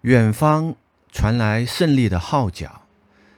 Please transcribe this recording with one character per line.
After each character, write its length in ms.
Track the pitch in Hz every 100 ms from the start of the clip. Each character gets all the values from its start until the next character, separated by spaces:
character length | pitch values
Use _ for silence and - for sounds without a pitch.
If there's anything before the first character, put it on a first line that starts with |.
远 300 | 120 123 110
方 420 | 107 151 156 160 - _ _ _
传 260 | - 107 120
来 280 | 110 110
胜 320 | 123 - 170 135
利 120 | 113
的 120 | 90
号 280 | - 143 107
角， 340 | - 76 - _ _ _ _ _